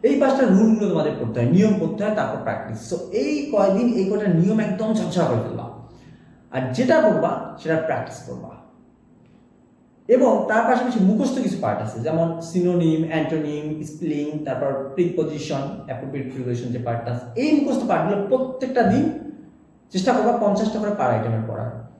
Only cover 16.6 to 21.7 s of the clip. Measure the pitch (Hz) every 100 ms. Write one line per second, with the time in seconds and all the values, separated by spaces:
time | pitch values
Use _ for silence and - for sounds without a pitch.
16.6 | 123 120 120 117 123 120 - - 302 294
17.6 | - 233 196 170 - 202 - 262 254 -
18.6 | 254 240 196 240 311 - - - - -
19.6 | - _ _ 185 220 247 226 220 208 190
20.6 | 214 214 208 - 127 117 113 113 110 110
21.6 | 117